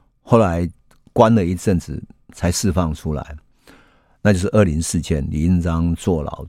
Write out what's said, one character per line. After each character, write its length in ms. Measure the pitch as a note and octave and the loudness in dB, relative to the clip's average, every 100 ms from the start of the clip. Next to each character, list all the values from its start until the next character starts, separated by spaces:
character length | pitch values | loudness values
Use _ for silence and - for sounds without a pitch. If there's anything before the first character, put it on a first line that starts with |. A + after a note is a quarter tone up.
| _ _ | _ _
后 160 | - A#2 | 0 2
来 300 | G2+ E2+ E2+ - _ _ _ | 4 0 -4 -8 _ _ _
关 200 | - A2+ | 2 4
了 120 | A2+ | 4
一 100 | F2 | 2
阵 240 | F2+ - F2+ | -2 0 -2
子 240 | - C2+ - - _ | -2 -12 -14 -20 _
才 180 | - F2 | -4 -2
释 220 | - G2+ | 0 -2
放 200 | F2 E2+ | 0 -2
出 220 | D#2 D#2+ | -4 -6
来， 220 | D2 - D2+ _ _ - - _ _ _ _ | -6 -8 -18 _ _ -20 -20 _ _ _ _
那 120 | G#2 | 0
就 60 | F#2+ | 2
是 80 | F#2+ | 2
二 160 | G#2+ | 2
林 180 | F#2+ D2+ | 2 0
事 180 | D#2+ E2+ | -2 -4
件， 240 | D2+ D#2 C#2 | -2 -4 -2
李 120 | D2+ | -2
应 180 | E2 F2+ | 2 2
章 340 | E2+ E2 E2+ | 0 -2 -2
坐 260 | E2 - D#2+ | -2 -2 -2
牢 200 | C#2 - | -4 -10